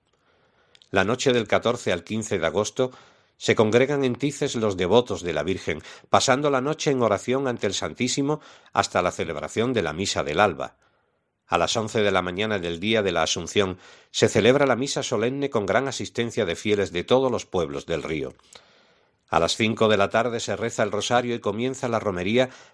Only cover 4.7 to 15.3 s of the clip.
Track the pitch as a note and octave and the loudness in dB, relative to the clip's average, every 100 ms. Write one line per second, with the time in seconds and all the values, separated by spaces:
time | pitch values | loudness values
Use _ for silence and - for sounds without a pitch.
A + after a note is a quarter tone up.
4.7 | F#2 F2+ A#2 - F#2+ F2 D2+ D#2 F#2 - | 0 4 4 4 -4 -4 -2 -2 -4 -4
5.7 | D2+ - - - G2 - C3 D3 C3+ C3+ | -8 -8 -16 2 2 4 2 2 0 -2
6.7 | D#3 D#3 C3 A2+ G2 - C3 C3+ A#2 G#2 | -2 0 2 2 2 0 -2 -2 -2 -4
7.7 | - F2+ - B2 C#3+ C#3 D3 - - _ | -4 -6 -4 -2 0 -2 -2 -6 -20 _
8.7 | A2+ - F#2 F2+ - E2+ D2 D2+ G#2+ B2 | -2 0 2 0 -2 -6 -6 -6 -2 0
9.7 | A#2+ D#2+ D#2 G2 G2 C#2 E2 G#2 C2+ B1+ | 0 -2 -4 -4 -2 -2 4 2 2 -10
10.7 | _ _ _ _ _ _ _ - F2 E2 | _ _ _ _ _ _ _ -2 0 2
11.7 | A#2+ A2 A#2 G#2 F#2+ F2+ F2+ G#2+ G2+ E2+ | 0 -2 0 2 0 -2 -4 -2 -2 -4
12.7 | E2 G#2+ A2 G2 E2+ D#2+ F#2 E2+ G#2 F#2+ | -4 0 0 2 0 0 -2 -2 0 0
13.7 | F2+ - - _ - A#2 A2+ G#2+ C#3 C#3 | -2 -14 -20 _ 2 2 4 4 4 4
14.7 | A#2 C#3 D#3 - A2+ A#2 | 2 -2 -4 -4 -2 -2